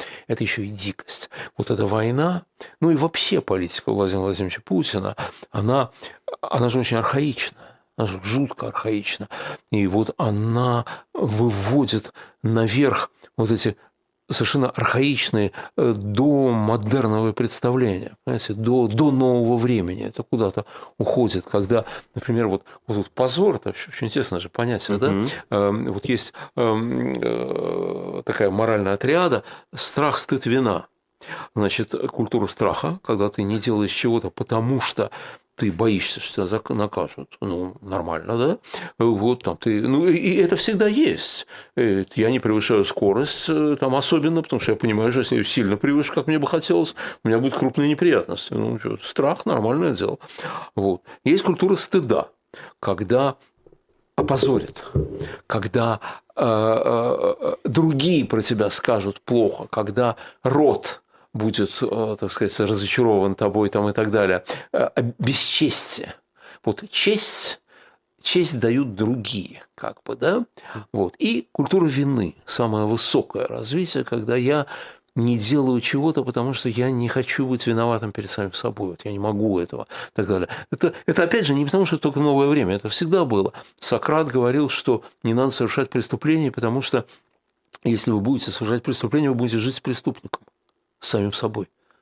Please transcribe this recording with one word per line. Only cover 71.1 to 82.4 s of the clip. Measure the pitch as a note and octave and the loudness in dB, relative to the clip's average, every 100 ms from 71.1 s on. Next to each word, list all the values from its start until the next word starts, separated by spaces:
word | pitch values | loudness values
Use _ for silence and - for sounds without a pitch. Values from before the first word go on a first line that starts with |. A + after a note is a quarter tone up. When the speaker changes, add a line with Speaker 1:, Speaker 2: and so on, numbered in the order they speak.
| - | 0
Speaker 1:
И | A3 A#3 - | -2 -2 -4
культура | - C#3 F#3 D#3+ | -4 2 2 4
вины – | C3+ C#3+ B2+ F2 - - | 2 0 0 -2 -4 -8
самое | - A#2 G#2+ G#2+ | -2 0 2 0
высокое | A#2 - D3+ - G#2 A#2+ | 0 2 0 0 -4 -4
развитие, | A#2 A2+ D#3 F3+ C3+ B2 | -6 -4 -2 -2 -4 -4
когда | A#2+ A2 B2 | -4 0 0
я | B2 D3 C#3 - - - _ - | 2 0 -2 -10 -18 -20 _ 0
не | A#2 A#2+ | 2 2
делаю | G#2 C#3+ C3 B2 | 2 2 4 2
чего-то, | - C#3 D#3 D#3 | 0 0 2 0
потому | B2+ B2 B2 | -2 -2 -2
что | C3 B2+ | -2 -2
я | A2 B2+ | 0 0
не | B2 A#2+ | 0 0
хочу | C3+ A#2 - B2+ | -2 -2 -2 0
быть | B2 B2 | 0 0
виноватым | A2+ A#2 A2+ G#2+ | 2 2 0 -4
перед | G#2 G2+ | -6 -6
самим | - G2 | -4 -4
собой, | - A#2 G#2 F#2+ | -4 -6 -4 -6
вот | E2+ G#2 | -6 -8
я | |
не | G2+ | -4
могу | G#2+ G2+ A2 F#2 | -2 0 2 2
этого | F2 B1 - - - | -2 -6 -10 -14 -6
и | - | -2
так | G2 | 0
далее. | F#2 F2 - - | 0 -2 -8 -8
Это, | - F3 - - | 0 0 0 0
это, | D#3+ | 2
опять | E3+ A#3 D3+ | 4 2 2
же, | |
не | C#3 C#3+ | 2 2
потому, | F#3+ F3+ | 2 2
что | D#3+ | 0
только | D#3 C#3+ | 0 2
новое | D3 C#3 | 4 4